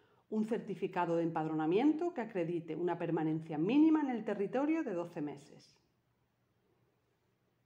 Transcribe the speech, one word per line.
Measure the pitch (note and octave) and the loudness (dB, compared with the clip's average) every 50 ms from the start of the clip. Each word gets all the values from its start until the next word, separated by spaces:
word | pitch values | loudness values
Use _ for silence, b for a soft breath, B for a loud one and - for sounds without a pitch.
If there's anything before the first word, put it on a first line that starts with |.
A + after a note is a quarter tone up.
| B B B B B _ | B B B B B _
un | G#3+ G#3+ G#3+ | -2 -2 0
certificado | - A#3+ F#3 - - F#3+ - G3+ F3+ - F3+ F3 E3 E3 | 0 -2 -4 -4 -6 -6 -6 -6 -4 -2 -2 0 2 2
de | E3+ | 2
empadronamiento | E3 E3 E3 E3 D#3 D#3 D#3 D#3 D#3 D#3+ F3+ A3 C#4 D4+ D#4 D#4 F4 F4 | 0 0 0 -2 -2 -2 -2 0 2 2 4 4 6 4 4 2 -2 -4
que | - B3 | -4 -4
acredite | A3 - - F3+ E3 D#3+ F3 E3 E3 D#3 D#3 | -6 -4 -4 -4 -2 -2 -2 -4 -4 -6 -6
una | E3 F3+ F3+ E3+ E3 | -4 -4 -4 -2 -2
permanencia | E3+ E3 E3 F3 D#3 D#3+ D#3 D#3+ D#3+ - D#3 D3 | -2 -2 0 0 0 0 -2 -2 -4 -4 -4 -2
mínima | E3 G3+ C4+ D4 D#4 D#4+ D#4 D#4 | 0 2 6 6 6 6 6 4
en | C#4+ C4 | 2 0
el | A#3+ G#3+ A3 | -2 -4 -4
territorio | A3 G#3 G3 G3+ - - B3+ D4 D#4 D#4+ E4 | -4 -2 -2 -2 -2 0 0 0 0 0 -2
de | D4+ A#3+ | -2 -2
doce | F#3 E3+ E3+ - - E3 | -4 -4 -4 -6 -6 -6
meses. | D3 D3 D3 C#3+ - - - - - - _ _ _ _ _ _ _ _ _ _ _ _ _ _ _ _ _ _ _ _ _ _ _ _ _ _ _ _ _ _ _ _ _ _ _ _ _ _ _ | -6 -6 -8 -12 -16 -20 -20 -20 -20 -20 _ _ _ _ _ _ _ _ _ _ _ _ _ _ _ _ _ _ _ _ _ _ _ _ _ _ _ _ _ _ _ _ _ _ _ _ _ _ _